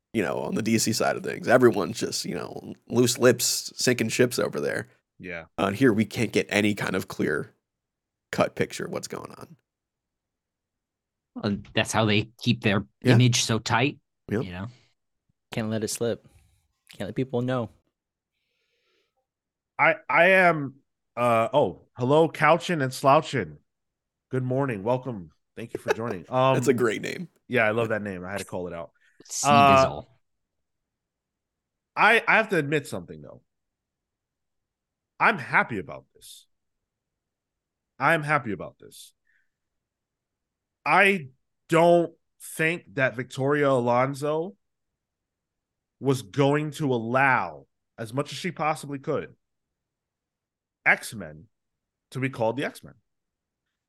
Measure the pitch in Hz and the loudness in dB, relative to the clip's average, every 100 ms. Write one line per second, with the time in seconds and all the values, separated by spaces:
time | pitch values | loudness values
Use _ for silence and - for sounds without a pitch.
0 | _ 117 80 64 - 101 110 113 110 - | _ -4 -2 -4 -4 -4 0 0 0 0
1 | 71 60 - - 101 127 120 101 85 117 | -2 -2 -6 -4 4 6 8 6 -2 -4
2 | 101 - - 78 - - - - - 117 | -6 -6 -6 -8 -8 -12 -14 -18 -2 2
3 | 123 120 123 120 - - - - - 123 | 2 4 4 4 0 -4 -6 -4 0 0
4 | 113 - 123 - - 71 71 - 120 _ | 0 2 2 0 -4 -4 -4 -6 -8 _
5 | _ _ 90 85 80 - 98 104 131 107 | _ _ -14 -14 -12 -4 -2 2 2 4
6 | 107 - 110 104 - 101 104 101 - 92 | 0 -2 -2 -2 0 0 0 -2 -4 -6
7 | - - 90 76 - _ _ _ _ _ | -6 -4 -2 -2 -6 _ _ _ _ _
8 | _ _ _ - - - 85 - - - | _ _ _ -2 -2 -2 -6 -6 -8 -8
9 | - - - - - - _ _ _ _ | -10 -12 -14 -18 -20 -20 _ _ _ _
10 | _ _ _ _ _ _ _ _ _ _ | _ _ _ _ _ _ _ _ _ _
11 | _ _ _ 247 107 196 - - 104 107 | _ _ _ -8 -6 -6 -4 -4 0 0
12 | 110 104 110 - 123 123 113 101 - _ | 2 2 -2 -4 -2 0 0 0 -2 _
13 | 127 120 123 120 - 113 - 120 135 - | 2 4 4 2 -2 -4 -2 0 0 -4
14 | _ _ - 107 92 90 113 - _ _ | _ _ -6 -6 -6 -10 -12 -14 _ _
15 | _ _ _ _ _ - 110 110 107 - | _ _ _ _ _ -8 -6 -4 -6 -4
16 | 120 101 _ _ _ _ _ _ - - | -4 -6 _ _ _ _ _ _ -20 -12
17 | 98 113 127 120 123 131 110 _ _ _ | -8 -6 -4 -4 -4 -4 -6 _ _ _
18 | _ _ _ _ _ _ _ _ _ _ | _ _ _ _ _ _ _ _ _ _
19 | _ _ _ _ _ _ _ - 151 156 | _ _ _ _ _ _ _ 0 0 0
20 | - 147 175 190 175 160 135 - _ _ | 0 4 6 6 4 2 -4 -12 _ _
21 | _ - 120 113 113 143 107 78 _ - | _ -2 2 2 2 2 0 -2 _ -6
22 | 123 151 165 - 151 170 - 165 131 131 | 2 4 2 2 2 2 0 -4 -4 0
23 | 139 147 160 131 82 - _ _ _ _ | 4 4 2 -4 -6 -10 _ _ _ _
24 | _ _ _ 131 127 131 139 104 104 127 | _ _ _ -6 -4 -2 -2 -2 -2 -2
25 | 131 110 82 _ _ - 113 - - 110 | -4 -12 -14 _ _ -16 -12 -6 -4 -4
26 | 117 95 - 131 131 131 123 120 117 101 | -4 -8 -4 0 2 4 2 2 0 -2
27 | - - 175 _ - 120 107 110 113 107 | -6 -10 -12 _ -4 0 2 0 -2 -2
28 | 104 92 90 98 95 101 90 85 80 _ | -6 -8 -8 -8 -8 -8 -8 -10 -14 _
29 | _ _ - - 143 143 139 135 135 147 | _ _ -12 -2 4 6 8 6 4 -2
30 | - _ _ _ _ _ _ _ _ _ | -14 _ _ _ _ _ _ _ _ _
31 | _ _ _ _ _ _ _ _ _ - | _ _ _ _ _ _ _ _ _ 2
32 | 196 226 - 196 214 175 139 151 131 101 | 4 4 4 2 2 0 0 -2 -2 -10
33 | 82 80 73 - _ _ _ _ _ _ | -12 -16 -18 -20 _ _ _ _ _ _
34 | _ _ _ _ _ _ _ _ _ _ | _ _ _ _ _ _ _ _ _ _
35 | _ - 185 196 113 165 202 101 73 67 | _ -2 0 0 -2 -2 0 -6 -8 -14
36 | - _ - - _ _ _ _ _ _ | -20 _ -20 -20 _ _ _ _ _ _
37 | _ _ _ _ _ _ _ _ _ - | _ _ _ _ _ _ _ _ _ -2
38 | 139 165 147 151 123 90 82 - - - | 0 2 0 -2 -2 -8 -10 -16 -20 -20
39 | - _ _ _ _ _ _ _ _ _ | -20 _ _ _ _ _ _ _ _ _
40 | _ _ _ _ _ _ _ _ 139 170 | _ _ _ _ _ _ _ _ 2 4
41 | 196 196 131 _ _ _ - 160 170 175 | 4 2 -4 _ _ _ 0 4 6 6
42 | 165 - _ _ - - 160 170 - 98 | 2 -6 _ _ -12 -4 -2 -2 -8 -2
43 | 131 113 131 - 135 147 143 131 120 120 | -2 -2 -8 -4 0 2 2 2 2 2
44 | 135 139 147 156 175 - _ _ _ _ | 0 -2 -4 -4 -6 -14 _ _ _ _
45 | _ _ _ _ _ _ _ _ _ _ | _ _ _ _ _ _ _ _ _ _
46 | 127 131 101 131 139 151 151 139 147 123 | -2 -2 -4 0 2 2 -4 -4 -2 -2
47 | 113 127 139 120 90 73 - _ _ - | -2 2 2 2 -2 -10 -20 _ _ -14
48 | 113 127 147 143 185 147 156 147 143 139 | -8 -6 -6 -8 -10 -4 -4 -4 -8 -10
49 | 143 127 78 _ _ _ _ _ _ _ | -6 -6 -6 _ _ _ _ _ _ _
50 | _ _ _ _ _ _ _ _ - 170 | _ _ _ _ _ _ _ _ 0 0
51 | - 113 80 76 - _ _ _ _ _ | -4 -14 -14 -16 -20 _ _ _ _ _
52 | _ 131 131 131 113 123 220 - 71 - | _ -6 -6 -2 -2 -2 -6 -10 -20 -20
53 | _ _ _ _ _ _ _ _ | _ _ _ _ _ _ _ _